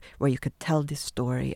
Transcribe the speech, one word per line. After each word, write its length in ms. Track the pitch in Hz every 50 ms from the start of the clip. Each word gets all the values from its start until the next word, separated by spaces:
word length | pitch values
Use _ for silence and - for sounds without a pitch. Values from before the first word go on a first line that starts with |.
| - - - -
where 100 | - 139
you 80 | 127
could 200 | 135 - 139 - -
tell 240 | - - 156 156 147
this 180 | 143 151 143
story 540 | - - - - 123 123 127 127 131 131 -